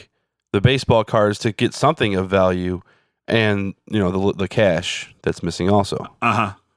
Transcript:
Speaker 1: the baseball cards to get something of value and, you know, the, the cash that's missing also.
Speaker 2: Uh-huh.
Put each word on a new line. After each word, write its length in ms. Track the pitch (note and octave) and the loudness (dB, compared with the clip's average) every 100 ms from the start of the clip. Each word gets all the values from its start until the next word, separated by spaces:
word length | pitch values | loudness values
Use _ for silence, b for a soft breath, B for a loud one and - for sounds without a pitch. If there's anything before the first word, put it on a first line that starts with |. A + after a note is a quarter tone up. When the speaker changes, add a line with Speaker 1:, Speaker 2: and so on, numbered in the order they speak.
| - _ _ _ _ | -20 _ _ _ _
Speaker 1:
the 80 | G#2 | 0
baseball 440 | G2+ C3+ - A#2 | 2 2 2 2
cards 340 | G#2+ A2+ G#2 G#2 | 2 2 2 0
to 120 | A#2 | -4
get 200 | - A#2 | -2 -2
something 400 | - C3+ D#3+ A2+ F#2+ | 0 0 2 0 0
of 120 | F#2+ | 0
value 540 | G2 F#2 F#2 F2+ F2+ - _ _ _ - | 2 2 2 -4 -6 -10 _ _ _ -2
and, 480 | A2+ G#2+ G2+ G2 - - | 0 2 0 -4 -10 -6
you 120 | G#2+ | -2
know, 120 | F2+ F#2+ G2 | 0 0 -2
the, 60 | E2 | -2
the 100 | F#2+ | -2
cash 680 | - G#2 E2 - - - _ | 0 2 2 -2 -8 -12 _
that's 200 | - E2 | -6 -4
missing 280 | E2+ - F2+ | -6 -2 2
also. 260 | G#2 G2 - - - | 2 0 -4 -10 -4
Speaker 2:
Uh-huh. 320 | A#2 A2 G#2 G2 _ | -2 0 -2 -6 _